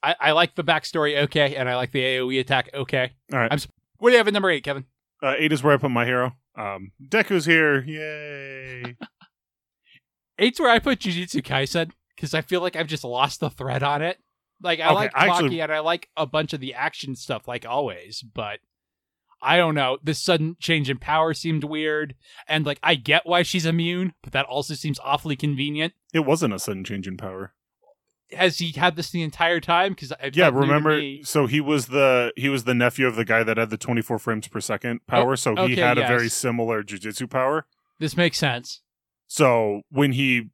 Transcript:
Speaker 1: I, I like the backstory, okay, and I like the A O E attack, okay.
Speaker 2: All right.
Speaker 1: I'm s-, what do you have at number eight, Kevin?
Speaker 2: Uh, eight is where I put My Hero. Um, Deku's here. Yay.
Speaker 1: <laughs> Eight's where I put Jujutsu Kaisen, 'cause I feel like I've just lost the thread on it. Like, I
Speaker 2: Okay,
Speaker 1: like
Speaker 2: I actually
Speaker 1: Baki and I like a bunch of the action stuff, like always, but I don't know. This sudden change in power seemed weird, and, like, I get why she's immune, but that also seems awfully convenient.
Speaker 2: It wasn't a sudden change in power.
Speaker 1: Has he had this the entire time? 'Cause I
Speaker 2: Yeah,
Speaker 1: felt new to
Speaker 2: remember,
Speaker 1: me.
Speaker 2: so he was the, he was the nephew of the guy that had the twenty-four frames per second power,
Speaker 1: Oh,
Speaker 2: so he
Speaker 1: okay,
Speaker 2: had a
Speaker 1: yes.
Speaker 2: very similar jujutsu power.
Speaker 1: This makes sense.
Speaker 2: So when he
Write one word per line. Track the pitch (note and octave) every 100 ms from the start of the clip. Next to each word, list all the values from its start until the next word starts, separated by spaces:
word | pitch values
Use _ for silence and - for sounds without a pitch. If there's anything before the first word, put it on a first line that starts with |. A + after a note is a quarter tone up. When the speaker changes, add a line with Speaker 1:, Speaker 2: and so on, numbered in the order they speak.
Speaker 1:
I, | C#3 E3+
I | D3
like | D#3 E3+
the | -
backstory, | D#3+ D#3 - E3 D3 D3
okay, | C#3+ D#3 C#3+ C3+
and | B2+
I |
like | B2 B2
the | C#3
A | B2+ B2+
O | B2+
E | C3
attack, | B2+ C3 -
okay. | C#3 C3 C3+ B2+ _ _
Speaker 2:
All | C3+
right. | A2+
Speaker 1:
I'm | D3
s-, | - _ _ _
what | A#3
do |
you | B3
have | G#3+
at |
number | G#3 F#3+
eight, | D#3
Kevin? | C3+ C#3 C3 _ _ _
Speaker 2:
Uh, | C#3 C3+
eight | D#3
is | D3+
where | C#3
I | C#3+
put | C#3+
My | A#2+
Hero. | A#2+ B2 B2 - _ -
Um, | G#2 G2 F#2+ _
Deku's | C#3 G#3+ G#3+ F#3 D#3
here. | E3 D#3 C#3+
Yay. | C3 D#3 D#3 D3+ D3 C#3+ C#3 C3+ C3 B2+ B2 A#2+
Speaker 1:
<laughs> | - _ _ _ _ _ _ _ _ - _ _ _ -
Eight's | A3+ B3
where | D4
I | A#3
put | C#4+ B3+
Jujutsu | G#3 E3+ F3 D3+
Kaisen, | - C3 C3+ E3+ E3 - _ -
'cause | D3+
I | D#3
feel | D#3 F3+
like | F3+ D#3+
I've | D#3+
just | D#3
lost | B2+ B2 C#3 -
the | D3
thread | - C3 C3
on | C#3 C#3+
it. | D#3+ - _ _ _ _
Like, | F3 E3
I | D#3+
Speaker 2:
Okay, |
Speaker 1:
like | E3+ G#3 C3
Speaker 2:
I | F#3+
actually | F3 E3 E3+
Speaker 1:
Baki |
and | D#3
I | D#3
like | D#3 F3 - -
a | D3+
bunch | D3+ D#3
of | D3+
the | C3
action | B2 D3 - C3+ B2+
stuff, | - A#2+ -
like | A#2+ A#2
always, | B2+ C#3 F2+ F2+ G#2+
but | A#2 G#2 G#2+ G#2 _ _ _ _ _ _ _ _
I | - E3+
don't | E3+ D3+
know. | C3 C3
This | D3+ D3+
sudden | - E3+ D#3 E3+
change | - E3 C3+
in | C3+
power | - D#3 D#3+
seemed | D#3 E3 D#3+
weird, | D3 D3+ D#3 D3+ D3+ C3 _ - -
and, | D#3 D3
like, | C#3+
I | D#3 E3
get | A2+ D3+
why | E3 F3
she's | F3 F#3 D#3+
immune, | E3 E3+ F3 F#3 -
but | -
that | C3+ C#3
also | C3 C#3
seems | D3+ D3+ C#3
awfully | C3+ C#3 D#3+ C#3
convenient. | D3+ C#3 C#3+ D3 E3 _ _
Speaker 2:
It | E3 C#3+
wasn't | E3 D#3
a | F#2+
sudden | - G2
change | F#2+ G2+ F#2
in | F#2
power. | G2 F#2 G2 _ _ _ _ _ _ _ _
Speaker 1:
Has | - F#3 -
he | E3+
had | C3 F3 E3
this | E3+
the | F3
entire | D#3+ - E3+ E3+
time? | - E3+ F#3+
'Cause | F#3+ C3+
I | C#3+ C#3
Speaker 2:
Yeah, | C#3 F3
Speaker 1:
felt |
new | C3
to | C#3
Speaker 2:
remember, | D3 D3+ D3+
Speaker 1:
me. | D3 C#3
Speaker 2:
so | C#3+ D#3 C3
he | C#3
was | C#3+ D3+ B2
the, | C3 C3+ B2+ A#2+ -
he | C3+
was | C3+
the | A2+
nephew | B2 A#2+ - C3
of |
the | A2+
guy | G#2+ A2+
that | A2+ A2+
had | A2+
the | G#2+
twenty-four | - A#2+ A2 A2+
frames | - A2 -
per | A2+
second | - G#2 A#2+ A#2+ _
power, | B2 A#2+
Speaker 1:
Oh, | C3
Speaker 2:
so | -
he | A2+ F#3
Speaker 1:
okay, | B2
Speaker 2:
had | E3 A#2+
a |
Speaker 1:
yes. | B2
Speaker 2:
very | B2 A#2
similar | - C3 A#2+ A2+ A2
jujutsu | G2+ G2+ G#2 G#2 B2+
power. | C3+ C3 D3+ - _ _ _
Speaker 1:
This | D#3 C#3
makes | F3 -
sense. | D3+ B2 B2 - _ _ _ _ _
Speaker 2:
So | - C#3+ A#2 G#2+ G#2 -
when | C3+ C#3+
he | B2+ C3+ B2 A2